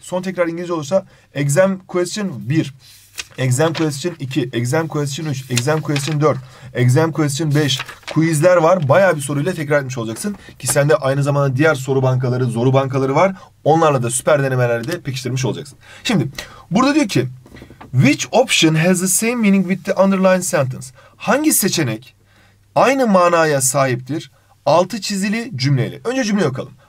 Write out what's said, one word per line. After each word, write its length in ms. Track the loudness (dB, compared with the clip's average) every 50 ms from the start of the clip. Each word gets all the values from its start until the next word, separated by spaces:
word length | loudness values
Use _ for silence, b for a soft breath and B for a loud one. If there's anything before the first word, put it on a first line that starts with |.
son 200 | -14 -8 -8 -6
tekrar 260 | -6 -6 -2 -2 -2 -2
İngilizce 260 | -2 -6 -6 -6 -6
olursa 320 | -6 -4 -2 -2 -2 -2 b b b b b _
exam 460 | -4 -2 0 2 2 2 2 0 -4
question 720 | -8 -6 -4 -4 -4 -2 -4 -6 -6 -6 -8 -10 -6 -2
bir, 240 | -2 -2 -2 -2 -6 B B B B B B B B B B B B -4
exam 360 | -2 -2 0 2 0 0 0
question 420 | -2 -2 -4 -4 -4 -6 -8 -6 -6
iki, 300 | -10 -6 -4 -4 -4 -2 -4
exam 340 | -4 -4 -2 -2 -2 -2 -2
question 380 | -4 -4 -4 -4 -6 -8 -6
üç, 260 | -6 -6 -8 -6 -4
exam 300 | -4 -4 -2 0 -2 -2
question 400 | -2 -2 -4 -4 -2 -4 -2 0
dört, 160 | 0 0 0 0 B B B B B B B
exam 380 | 0 2 2 4 4 2 2
question 440 | 0 -2 -2 -2 -2 -2 -2 0 0
beş, 240 | 2 2 0 -2 -4 B B B B B -4 -2
quizler 440 | 0 0 2 2 2 4 4 4 4
var. 320 | 4 4 2 2 2 2
Bayağı 260 | 2 4 4 2 2
bir 60 | 0
soruyla 320 | -4 -6 -6 -4 -4 -4 -4
tekrar 260 | -6 -4 -2 0 -2
etmiş 180 | -2 -2 -6 -8
olacaksın. 380 | -8 -8 -8 -8 -8 -8 -8 B B B B -10
Ki 80 | -6 -2
sende 280 | 0 0 4 4 2
aynı 280 | 2 2 0 0 0 0
zamanda 340 | 0 0 0 0 0 2 2
diğer 180 | 2 2 2
soru 260 | 0 -2 -2 0 2
bankaları, 440 | 2 2 0 0 0 0 0 0 -2
zoru 280 | -2 0 2 2 4 4
bankaları 420 | 4 2 0 -2 -2 0 0 2
var. 200 | 2 2 2 0 B B B B _ _
Onlarla 400 | 2 4 4 4 4 2 2 0
da 60 | -2
süper 340 | -4 -2 0 2 2 2 2
denemelerde 580 | 0 0 0 0 0 0 0 -2 -2 -4 -4
pekiştirmiş 440 | -6 -8 -8 -6 -6 -4 -4 -2 -2
olacaksın. 320 | -2 -4 -6 -10 -14 -18 B B B B B B
Şimdi 240 | -2 0 0 0 -2 -6 B B B B B B B
burada 240 | 0 2 2 4 4
diyor 120 | 2 0 2
ki, 200 | 0 -2 -2 -2 -6 -12 -20 B B B B B B B B -4
"Which 340 | 0 4 4 4 4 2 -2 0
option 440 | 2 2 2 2 2 2 2 2 2
has 240 | 2 2 2 2 2
the 80 | 0 -2
same 280 | -2 0 0 -2 -2
meaning 340 | 0 2 4 4 4 2 0
with 140 | -2 -4 -4
the 180 | -6 0 2 2
underlined 380 | 2 2 4 4 4 2 2 0
sentence?" 440 | -2 -2 -2 -2 -2 -4 -8 -12 -14 b b b b b b
Hangi 360 | -2 0 0 2 2 2 2
seçenek 600 | 2 0 0 0 0 -2 -2 -4 -6 -10 -18 _ _ b b b b b b b b b _ _
aynı 320 | 2 4 4 4 2 2 4
manaya 540 | 4 4 4 4 4 4 4 2 2 0
sahiptir 720 | 0 0 0 0 0 0 -2 -4 -6 -8 -8 -8 -8 -12 b b b b b b _
altı 360 | 2 2 2 2 0 -4 -8
çizili 500 | -8 -6 -6 -4 -2 -2 -2 -4 -4 -8 -8
cümleyle? 460 | -4 -2 0 0 0 0 -2 -6 -8 -8
Önce 200 | -4 -2 -2 -2
cümleyi 240 | 0 0 0 0 0
okalım. 240 | -2 -4 -10 -12 -16 b b